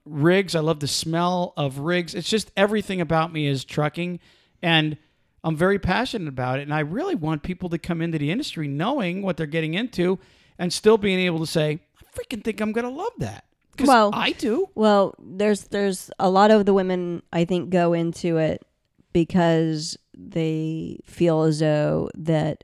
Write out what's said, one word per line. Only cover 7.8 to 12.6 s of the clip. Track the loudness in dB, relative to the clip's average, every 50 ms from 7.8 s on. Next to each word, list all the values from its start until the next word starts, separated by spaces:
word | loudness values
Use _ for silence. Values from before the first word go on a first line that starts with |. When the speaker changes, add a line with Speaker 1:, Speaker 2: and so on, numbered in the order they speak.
| -6 -6 -4 -4
Speaker 1:
into | -4 -4 -2 -2
the | -2 -2
industry | -2 -2 -4 -6 -8 -8 -6
knowing | -6 -4 -4 -2 -2 -2 -2 -2 -4 -4 -4 -4
what | -4 -4
they're | -4 -4
getting | -4 -4 -4 -2 -2 -4
into | -4 -6 -4 -2 -2 0 0 0 -2 -6 _ _ _ _ _ _ -6
and | -6 -4
still | -2 2 4 6 6 6
being | 4 2 0 2
able | 0 0 0 -2
to | -4
say, | -2 0 0 0 0 -2 -4 _ _ _ _
"I | _ _ -14 -14
freaking | -12 -10 -10 -8 -6
think | -6 -4 -4